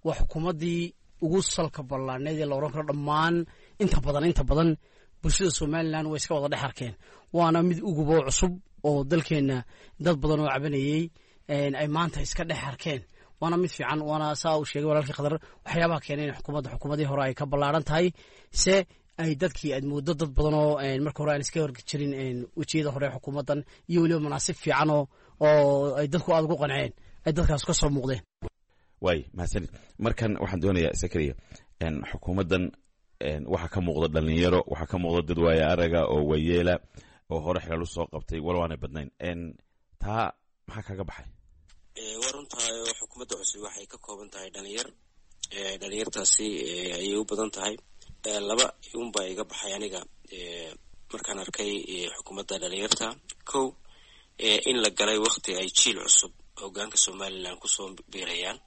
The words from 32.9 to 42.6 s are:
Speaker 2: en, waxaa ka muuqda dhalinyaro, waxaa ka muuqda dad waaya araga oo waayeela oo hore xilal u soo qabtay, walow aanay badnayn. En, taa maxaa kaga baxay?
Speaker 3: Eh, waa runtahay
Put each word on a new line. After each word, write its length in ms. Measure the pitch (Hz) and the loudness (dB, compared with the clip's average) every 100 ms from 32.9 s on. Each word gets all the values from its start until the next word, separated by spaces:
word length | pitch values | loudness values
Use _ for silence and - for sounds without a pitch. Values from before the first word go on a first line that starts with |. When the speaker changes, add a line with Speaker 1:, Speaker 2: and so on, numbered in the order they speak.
| _ _ _ | _ _ _
Speaker 2:
en, 200 | 71 76 67 | -6 -4 -2
waxaa 220 | 92 85 | -4 -2
ka 100 | 98 | -2
muuqda 260 | 87 76 80 | -2 0 2
dhalinyaro, 520 | 78 78 80 87 90 - | 2 2 4 6 4 2
waxaa 200 | 78 80 | -6 -4
ka 100 | 92 | -2
muuqda 240 | 85 85 | 0 0
dad 160 | 80 85 | 0 2
waaya 260 | 82 80 78 | 4 6 4
araga 320 | 87 85 85 78 | 4 4 4 2
oo 160 | 71 73 | 2 2
waayeela 480 | 78 80 87 87 87 - - - - _ | 2 4 2 4 0 -4 -20 -20 -20 _
oo 120 | 82 | -6
hore 200 | 76 87 | -2 -4
xilal 200 | 85 82 | -2 -4
u 40 | 85 | -4
soo 200 | - 82 | -6 -6
qabtay, 320 | 76 - 82 | -6 -6 -6
walow 220 | 78 87 | -2 0
aanay 140 | 85 78 | 0 -4
badnayn. 320 | 73 76 71 _ | -8 -8 -10 _
En, 220 | 87 85 82 - _ _ _ | -6 -6 -10 -14 _ _ _
taa 340 | _ 101 110 107 - _ _ - | _ -4 -2 -2 -4 _ _ -16
maxaa 160 | 110 | -14
kaga 200 | - 95 | -10 -8
baxay? 240 | 92 - - - _ - _ - - | -8 -10 -18 -20 _ -20 _ -20 -20
Speaker 3:
Eh, 220 | - 110 110 | -16 -12 -6
waa 120 | 117 | -6
runtahay 420 | - - 120 | -6 -12 -6